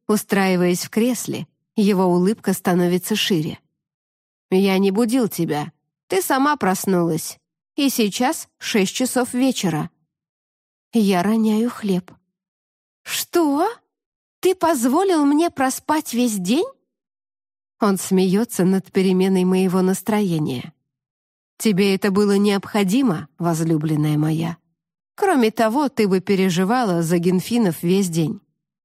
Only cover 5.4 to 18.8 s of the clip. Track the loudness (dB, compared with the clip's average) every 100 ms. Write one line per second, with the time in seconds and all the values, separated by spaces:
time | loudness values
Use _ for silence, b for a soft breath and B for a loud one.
5.4 | -4 -4 -6 -14 _ _ -6 -4 0 0
6.4 | 0 0 0 -2 0 0 0 -2 -6 -14
7.4 | _ _ _ -2 -2 0 -2 0 -2 -2
8.4 | -10 _ -4 0 0 -2 -2 -2 -2 0
9.4 | 0 0 -2 -4 -6 _ _ _ _ _
10.4 | _ _ _ _ _ 0 2 2 0 0
11.4 | 0 0 -2 -4 -4 -4 -4 -16 _ _
12.4 | _ _ _ _ _ _ -12 -10 -2 0
13.4 | 2 2 -2 -4 _ _ _ _ _ _
14.4 | -2 2 0 2 2 2 2 2 2 2
15.4 | 0 0 -2 -2 -2 -2 -2 -2 -2 -2
16.4 | -2 0 -2 -8 _ _ _ _ _ _
17.4 | _ _ _ _ -2 0 0 0 2 0
18.4 | 0 0 0 0